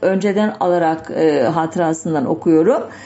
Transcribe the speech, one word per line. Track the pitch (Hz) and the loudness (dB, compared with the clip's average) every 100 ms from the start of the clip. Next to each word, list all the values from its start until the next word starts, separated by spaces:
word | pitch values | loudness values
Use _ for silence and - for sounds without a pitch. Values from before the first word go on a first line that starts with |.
önceden | 185 190 202 196 214 - | -2 0 0 0 -2 0
alarak, | 180 175 160 160 - - | 0 2 0 -2 -4 0
e, | 160 147 | 2 2
hatırasından | 123 160 160 175 165 160 175 156 123 | 2 0 -2 -2 -2 -2 -2 -2 -2
okuyorum. | 160 170 160 170 294 - - | -2 2 4 4 2 -2 -12